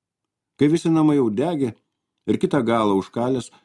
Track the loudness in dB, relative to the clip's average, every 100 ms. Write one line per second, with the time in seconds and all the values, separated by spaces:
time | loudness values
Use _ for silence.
0 | _ _ _ _ _ 0 2 2 0 2
1 | 4 2 0 -2 -4 -2 -6 -8 _ _
2 | _ _ -4 -2 0 0 0 0 2 0
3 | -2 -6 -4 -4 -8 _